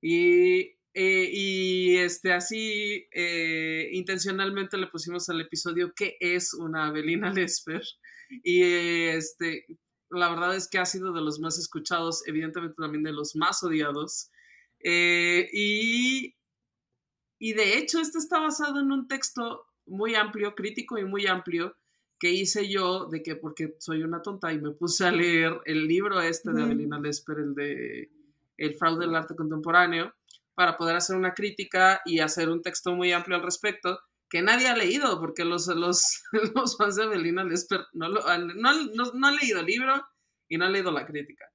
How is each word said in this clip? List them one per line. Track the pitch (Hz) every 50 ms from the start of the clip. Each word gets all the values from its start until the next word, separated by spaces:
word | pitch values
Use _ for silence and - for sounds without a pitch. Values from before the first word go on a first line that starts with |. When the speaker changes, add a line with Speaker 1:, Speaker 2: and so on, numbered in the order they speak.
Speaker 1:
Y, | - 165 170 170 175 175 175 180 180 180 180 185 185 - _ _ _ _ _
eh, | 196 190 190 190 185 185 -
y, | - 202 196 196 190 190 185 185 185 185 185 180 180 180
este, | 180 175 175 - - 190 175
así, | 180 180 - 220 220 220 220 214 208 208 202 208 196 - _ -
eh, | - 175 175 170 170 165 160 160 160 160 160 160 160 160 - -
intencionalmente | 185 180 - 190 185 185 196 190 190 190 196 196 196 196 190 - 190
le | 185 185
pusimos | - 165 151 170 175 175 170 -
al | 175 165
episodio | 165 156 - 151 - 175 165 170 175 175 175
"¿Qué | - 208 185 - -
es | 180 175 175 180 175 - -
una | - 170 160 156 160 156 151
Avelina | 151 156 151 156 170 190 208 180
Lesper?". | 196 190 180 170 - - - 165 160 - 160 - - _ _ - - - - _ 269 247 _
Y, | 175 180 180 180
eh, | 175 175 175 170 170 170 170 170 165 160
este, | 160 160 160 - _ 175 165 160 - - _ 165 _ _ _ _ _ _ _
la | 175 180 175 170
verdad | 170 170 175 180 190
es | 190 185 -
que | - 190
ha | 180
sido | 175 - 190 185 190 175
de | 165
los | 160 151 151 151
más | 160 160 160 175
escuchados, | 165 - - 160 156 - 180 170 165 165 165 - - -
evidentemente | 156 156 160 160 160 175 170 165 156 -
también | 160 151 151 151 151
de | 156 147
los | 147 147 147 - 156
más | 165 180 196 - -
odiados. | 175 160 156 151 147 143 147 151 151 - - - _ _ _ _ _ _ _ _ _ _ _ -
Eh, | 170 170 175 175 175 175 175 170 175 175 175 175 - -
y, | 208 208 208 208 214 220 226 233 240 247 254 262 269 254 - _ _ _ _ _ _ _ _ _ _ _ _ _ _ _ _ _ _ _ _ _ _
y | 220 220 220
de | 214 214 196 208 269
hecho, | 302 - - 330
este | 320 311 - 330
está | 311 - 359 311
basado | 311 311 302 - 302 294 277 285
en | 277 277
un | 277 269 254 -
texto | 269 262 - - - 254 233 233 - - - _ _ _ _
muy | - 185 196 214 226 233
amplio, | 214 208 214 208 214 202 208 208
crítico | - 190 214 208 - 240 - 247 220
y | 196
muy | 190 196 202 202 196
amplio, | 185 180 175 180 170 165 170 190 - _ _ _ _ _ _ _ _ _
que | - 175
hice | 180 185 196 185 - 214 202 196
yo, | 196 196 190 180 180 190 185 -
de | 160 156
que | - 165 160
porque | - - 156 151 - 160 151 - _
soy | - - 160 156 160
una | 165 170 170
tonta | 170 202 196 190 - 165 160
y | 151
me | 147 147
puse | 147 - 170 170 160 - 196
a | 175
leer | 175 165 175 175 170 165 165 165 165 165 -
el | - 156 156 156 156
libro | 165 185 196 208 196 185
este | 165 165 165 - - 170
de | 160 156
Speaker 2:
Ujú. | 156
Speaker 1:
Avelina | 156 - 147 147 147 147 147
Lesper, | 143 147 147 - - - 151 151
el | 147 143 139
de | 143 143 143 139 131 - 58 - - - _ _ _ _ _ _ _ _ _ _
El | - 151 151 147
fraude | - 175 165 165 160 175 165
del | 165
arte | 160 156 160 160
contemporáneo, | 165 160 151 160 156 156 165 165 180 180 175 170 165 170 - - _ _ _ - _ _ _ _
para | - 180 170 165 -
poder | - 170 165
hacer | 175 175 - 190 190
una | 185 185 180
crítica | - 196 208 208 - 196 - - 185 185 190 190 190 -
y | 180 165 160
hacer | 156 156 156 175 165 165
un | 170 170
texto | 170 180 165 - - 180 180
muy | 180 180 180
amplio | 175 175 175 180 180
al | 175 180
respecto, | 180 175 - - 214 190 - - 175 190 185 _ _ _ _ _ _
que | - 170
nadie | 180 208 226 247 254 262
ha | 240 233
leído, | 208 175 208 285 285 247 196 165
porque | 165 156 160 - 170
los, | 170 175 175 170 180
los, | 175 165 175 175 185 - - - - - - -
<laughs> | - 220 214 220 220
los | 254 254 240 - -
fans | 208 202 196
de | 196 220
Avelina | 220 208 180 160 170 170 185 190
Lesper | 180 165 180 - - 196 185 - - _
no | 165 165 170
lo | 196 214 -
han, | - 175 175 175 170 180
no, | 196 226 262 294 320 302 226 214
no, | 226 247 247 240
no | 254 269 277
han | 285
leído | 294 277 247 208 180
el | 165
libro | 170 208 240 254 262 269 285 - - _ _ _ _ _ _ _ _
y | 165 165
no | 175
han | 185
leído | 196 196 190 185
la | 160 143 -
crítica. | - 151 147 143 147 - _ - -